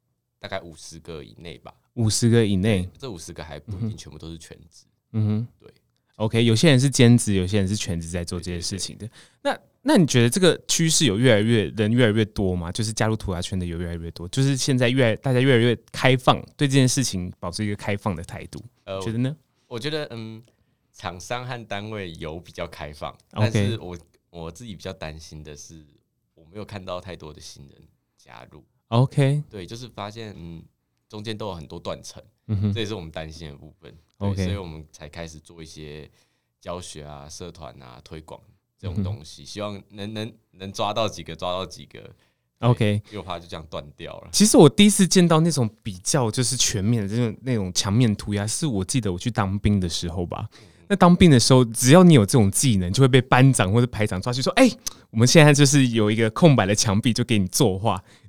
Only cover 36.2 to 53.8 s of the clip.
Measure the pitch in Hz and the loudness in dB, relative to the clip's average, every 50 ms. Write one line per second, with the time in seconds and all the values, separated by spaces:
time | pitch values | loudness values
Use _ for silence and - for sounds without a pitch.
36.2 | _ _ _ _ _ _ _ _ - 92 87 90 85 - - 80 73 73 73 71 | _ _ _ _ _ _ _ _ -14 -14 -12 -12 -14 -16 -18 -18 -18 -18 -18 -18
37.2 | 69 73 76 - 90 87 82 - 80 64 58 - 67 62 62 62 67 - - 80 | -18 -18 -18 -18 -18 -18 -18 -18 -20 -20 -20 -20 -20 -20 -20 -20 -20 -20 -18 -18
38.2 | 78 - - - _ _ _ _ _ _ _ _ - 90 82 98 98 92 101 69 | -18 -18 -20 -20 _ _ _ _ _ _ _ _ -10 -8 -6 -4 -4 -6 -6 -8
39.2 | 73 - - - 73 - - 101 104 104 101 98 95 _ 98 104 98 104 110 107 | -12 -18 -20 -20 -20 -16 -12 -10 -10 -10 -10 -12 -18 _ -16 -14 -14 -12 -10 -10
40.2 | 107 120 110 _ _ _ _ 90 95 98 98 - 110 101 107 107 113 104 85 85 | -12 -12 -14 _ _ _ _ -16 -14 -12 -8 -6 -4 -4 -2 -2 -4 -4 -4 -8
41.2 | 82 - 82 85 - 90 90 92 95 90 - - - - - - - - - _ | -14 -14 -12 -8 -8 -6 -6 -6 -8 -10 -12 -18 -20 -20 -20 -20 -20 -20 -20 _
42.2 | _ _ _ _ _ _ _ - - 120 123 - 120 104 104 104 - - - 104 | _ _ _ _ _ _ _ -2 0 2 2 2 2 0 0 -2 -4 -8 -14 -14
43.2 | 87 95 90 87 87 87 - 85 78 78 - 82 69 73 - - 85 76 - - | -12 -10 -12 -12 -12 -14 -14 -16 -14 -12 -12 -12 -14 -14 -16 -16 -16 -16 -14 -16
44.2 | - - - - 202 220 - 285 185 143 - - 202 214 202 - 196 165 - 190 | -14 -6 0 2 2 4 8 8 8 8 8 8 6 6 6 4 2 2 4 4
45.2 | 175 170 165 156 160 170 151 139 123 107 - _ - - 95 90 92 - - 151 | 4 4 4 4 2 2 0 0 -2 -4 -4 _ -14 -14 -12 -10 -6 -4 -2 0
46.2 | 123 110 104 - 127 120 131 120 - - - 104 92 107 120 117 104 95 104 120 | 0 -2 -2 -2 -2 -2 -2 -2 -2 -2 -2 -2 -2 0 0 -2 -2 -4 -4 -4
47.2 | 123 113 98 - - 127 127 113 98 92 90 - - 101 95 117 131 117 104 - | -4 -4 -4 -8 -6 -6 -4 -4 -4 -4 -4 -4 -2 0 2 2 2 2 0 -2
48.2 | - - 101 101 101 107 - - - 156 120 98 95 - - 139 107 104 90 90 | -4 -6 -4 -4 -4 -4 -6 -4 -4 -4 -2 -4 -4 -2 -4 -4 -2 -2 -4 -4
49.2 | - 123 107 - 104 95 98 101 - 110 104 101 90 87 85 - - 87 82 92 | -6 -6 -4 -2 -2 -2 -2 -2 0 0 0 0 0 -2 -4 -6 -6 -6 -6 -6
50.2 | 87 80 - - - - _ - - - _ _ _ - 202 196 - 175 175 175 | -6 -6 -6 -10 -10 -12 _ -18 -20 -20 _ _ _ -4 0 4 6 6 8 8
51.2 | 190 175 147 123 107 - 139 127 127 113 113 - - 123 143 180 185 175 160 135 | 8 8 8 8 6 6 6 4 4 2 0 -2 4 6 8 10 10 10 8 8
52.2 | 101 92 - 135 107 98 98 - - 139 110 98 90 87 98 - 139 131 123 131 | 6 6 4 4 2 2 2 0 2 2 2 2 0 0 2 2 4 4 4 4
53.2 | 123 - - 123 131 135 131 - 110 92 98 120 | 4 4 4 6 6 6 6 4 2 2 2 2